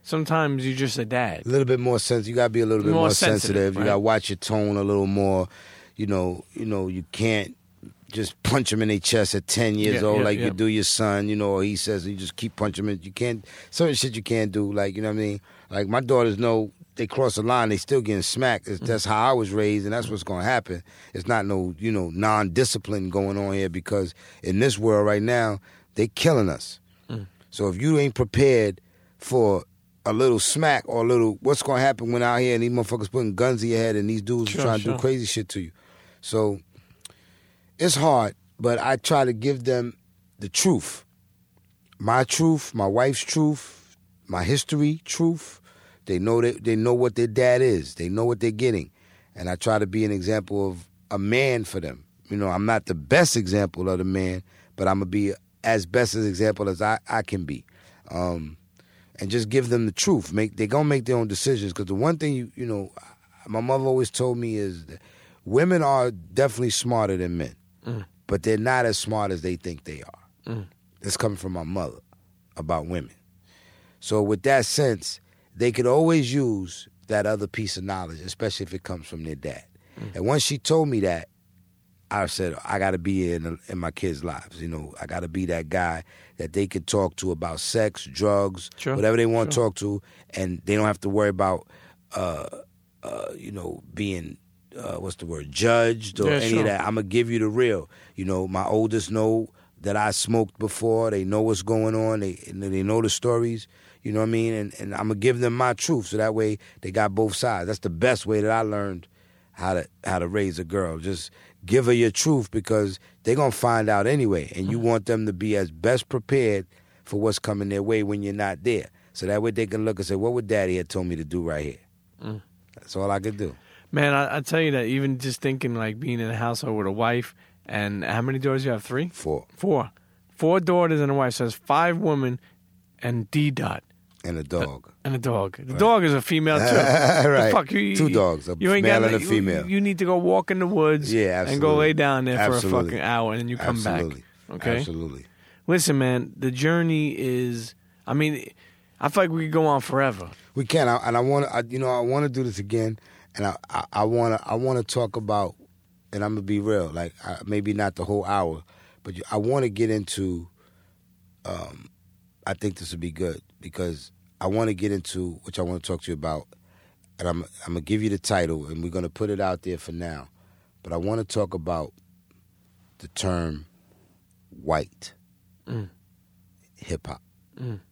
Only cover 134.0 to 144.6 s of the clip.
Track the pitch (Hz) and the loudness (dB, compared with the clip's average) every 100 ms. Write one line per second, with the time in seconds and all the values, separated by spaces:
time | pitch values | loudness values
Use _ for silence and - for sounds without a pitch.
134 | _ _ - 85 73 87 73 67 - _ | _ _ -8 -6 -4 -2 -4 -6 -18 _
135 | 135 131 127 113 98 - 127 135 220 226 | -4 -2 0 0 -2 -6 -8 4 6 6
136 | 170 139 - 160 156 151 120 127 - 127 | 6 2 2 0 4 4 6 6 6 6
137 | 135 127 143 135 110 190 147 202 - - | 6 6 6 6 6 4 2 0 0 2
138 | 156 110 92 78 78 85 180 202 110 113 | 4 4 4 2 -4 -2 2 4 6 6
139 | 113 110 175 110 98 82 90 196 202 180 | 4 2 2 2 2 0 0 0 0 0
140 | 180 180 180 185 185 185 180 196 156 151 | 2 2 4 2 2 -2 0 4 4 4
141 | 143 110 98 90 92 139 151 151 151 151 | 2 2 4 2 0 2 4 6 4 4
142 | 143 135 127 123 104 123 98 92 85 110 | 2 2 2 2 4 2 2 0 0 -2
143 | 80 117 113 113 120 120 - 117 107 80 | 0 0 0 -2 -4 -4 -2 -2 -2 -2
144 | 80 67 - _ - 87 | -2 -6 -16 _ -16 -6